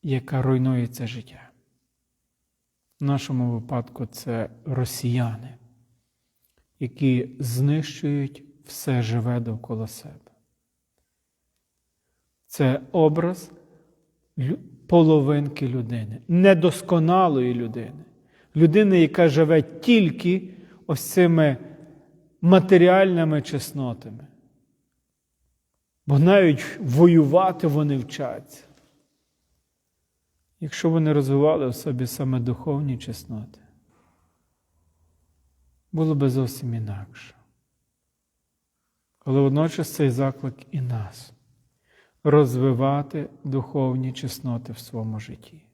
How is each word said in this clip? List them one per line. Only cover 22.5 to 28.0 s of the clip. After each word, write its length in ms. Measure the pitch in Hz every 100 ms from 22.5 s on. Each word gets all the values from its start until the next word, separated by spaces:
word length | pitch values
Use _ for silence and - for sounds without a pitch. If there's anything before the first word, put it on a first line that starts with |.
| 190 185 185 180 190 196 175 160 151
чеснотами. 840 | - 143 - 143 127 113 - 107 143 _ _ _ _ _ _ _ _ _ _ _ _ _ _ _ _ _ -
Бо 120 | 143
навіть 600 | 165 202 180 143 - -
воювати 880 | 165 123 175 170 143 165 190 175 165
вони 300 | 143 147
вчаться. 680 | 135